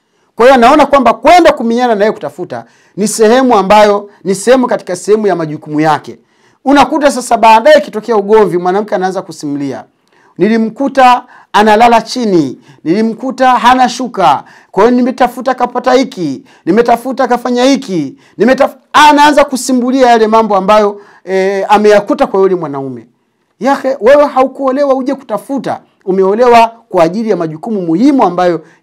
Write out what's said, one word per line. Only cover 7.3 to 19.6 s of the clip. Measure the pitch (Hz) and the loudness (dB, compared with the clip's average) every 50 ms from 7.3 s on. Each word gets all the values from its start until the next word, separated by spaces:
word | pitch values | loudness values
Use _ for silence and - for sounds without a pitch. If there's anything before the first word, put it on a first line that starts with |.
| 240 | -2
baadaye | 214 214 226 220 226 226 302 311 294 | 2 4 4 4 4 4 4 4 4
ikitokea | - 214 185 214 - - 233 | 2 -2 -8 -10 -6 -2 -2
ugomvi, | 208 196 196 220 220 208 180 160 175 | -2 0 2 2 2 2 2 0 -2
mwanamke | 175 180 185 202 220 214 214 | -2 -2 -2 -4 -4 -4 -4
anaanza | 190 185 185 180 190 180 | -4 -4 -4 -6 -8 -10
kusimulia, | - 156 - - 147 143 143 143 139 120 107 - _ _ _ _ _ _ _ _ _ _ - | -12 -12 -12 -10 -8 -8 -8 -8 -8 -10 -12 -14 _ _ _ _ _ _ _ _ _ _ -2
"Nilimkuta | 175 214 226 226 226 220 220 - 277 277 277 269 254 247 247 247 247 - _ - _ _ - | -2 0 0 0 -2 -4 -4 -6 -6 -4 0 2 4 4 4 2 -2 -8 _ -20 _ _ -2
analala | 202 214 220 208 214 240 240 233 226 220 | 0 2 2 4 4 4 4 2 2 -2
chini, | - - 254 240 214 190 170 147 131 113 - _ _ - _ - | -4 -6 -6 -2 0 0 0 0 -2 -6 -12 _ _ -20 _ -6
nilimkuta | 151 170 214 220 226 220 220 254 262 - - 262 254 | -4 -2 0 -2 -2 -4 -6 -8 -8 -4 0 2 2
hana | 247 226 208 240 254 262 254 240 | 2 2 2 2 2 2 2 0
shuka, | - - 262 220 - 190 185 156 139 120 - - - _ _ _ | -2 -4 -8 -8 -4 -2 0 0 0 0 -4 -10 -20 _ _ _
kwa | - 185 202 | -2 0 2
hiyo | 240 247 | 2 2
nimetafuta | 247 247 254 254 - 269 240 247 262 226 262 254 | 0 0 -2 -2 -2 -2 -4 -4 -4 -6 -6 -4
kapata | 254 247 240 - 247 240 262 254 | -4 -4 -4 -4 -4 -2 0 0
hiki, | 254 269 - - 190 175 147 131 - - _ _ _ - | 0 0 -2 -6 -8 -8 -8 -8 -10 -12 _ _ _ -4
nimetafuta | 151 180 226 240 240 233 226 - 262 254 - 262 233 | -2 0 0 2 0 0 -2 -2 -6 -6 -4 -2 -2
kafanya | 247 240 240 254 247 240 247 | -2 -2 -2 -2 -2 0 0
hiki, | 269 277 - 269 - 190 165 143 131 - - _ _ _ - | 2 0 0 -2 -6 -6 -6 -6 -8 -10 -16 _ _ _ -2
nimetaf-," | 190 240 262 254 - - - _ _ _ - | 0 0 2 0 0 -2 -4 _ _ _ 2
anaanza | 262 302 302 294 285 294 302 294 285 294 | 4 4 4 4 4 4 4 4 2 0
kusimulia | 294 294 240 | 0 -2 -6